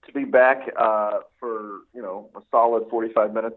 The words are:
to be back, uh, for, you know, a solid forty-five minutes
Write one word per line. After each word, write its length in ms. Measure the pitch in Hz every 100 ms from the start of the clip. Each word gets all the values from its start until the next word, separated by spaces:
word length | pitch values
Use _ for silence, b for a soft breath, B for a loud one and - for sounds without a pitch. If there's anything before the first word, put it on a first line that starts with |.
| -
to 60 |
be 120 | 139
back, 460 | 135 127 127 135 - -
uh, 440 | 117 107 104 104 - _
for, 420 | 120 110 107 98 _
you 80 | 123
know, 260 | 104 95 - 101
a 40 | _
solid 340 | 120 117 113 110
forty-five 420 | 117 110 110 107
minutes 240 | 110 113